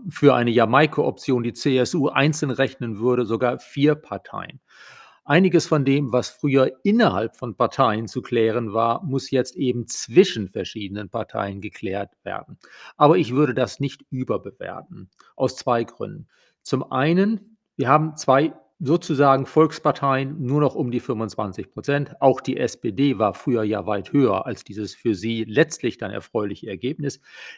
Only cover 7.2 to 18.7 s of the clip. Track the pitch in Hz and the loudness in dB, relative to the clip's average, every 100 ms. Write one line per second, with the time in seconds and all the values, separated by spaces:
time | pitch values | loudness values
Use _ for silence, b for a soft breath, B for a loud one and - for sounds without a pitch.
7.2 | 113 - 123 98 117 - 127 107 110 127 | -2 -6 -10 -2 -2 2 2 0 -4 -8
8.2 | - 120 113 113 113 107 117 123 180 131 | -2 2 2 0 -2 0 0 0 -2 -4
9.2 | - 131 120 - 135 123 113 - - 123 | -2 -2 -2 -2 -2 -2 -6 -10 2 4
10.2 | 196 - 95 107 92 110 98 101 101 113 | 4 0 -6 -8 -8 -8 -8 -8 -8 -8
11.2 | 104 113 101 98 101 - 104 98 101 _ | -6 -4 -4 -6 -12 -10 -8 -6 -8 _
12.2 | 98 98 - - B B B - 147 185 | -10 -10 -12 -20 B B B 2 4 4
13.2 | 117 127 147 127 123 - 139 - _ 131 | 2 0 0 0 -4 -4 -8 -8 _ -8
14.2 | 127 107 101 - 90 90 - - 95 b | -4 -6 -6 -12 -12 -12 -16 -20 -20 b
15.2 | b - 131 - - 120 113 - 107 104 | b -4 -4 -4 -2 -2 -2 -8 -10 -10
16.2 | - _ _ _ - 131 - 131 147 175 | -18 _ _ _ -4 -4 -2 0 2 2
17.2 | 202 226 - _ _ - 127 147 156 151 | 2 -2 -8 _ _ -4 2 4 2 -2
18.2 | - 135 156 - _ | 2 4 2 -2 _